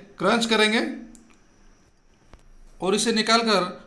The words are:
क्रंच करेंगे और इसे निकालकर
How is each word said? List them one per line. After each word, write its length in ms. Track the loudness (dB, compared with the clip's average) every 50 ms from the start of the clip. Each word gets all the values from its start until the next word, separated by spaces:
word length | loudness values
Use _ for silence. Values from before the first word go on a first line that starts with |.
| -16 -20 -10 -2
क्रंच 280 | 0 0 0 0 0
करेंगे 340 | 0 2 2 2 2 2 0 -2 -4 -8 -12 -16 -20 -20 -20 -20 _ -20 _ -20 _ _ _ -20 -20 -20 _ _ _ _ _ _ _ _ _ _ -20 -20 -20 -20 -20 -20 -20 -20 -20 -14 -6
और 140 | -2 -2 0
इसे 180 | 0 0 0
निकालकर 500 | 0 0 2 2 2 2 2 2 0 0 0 -2 -8 -14 -20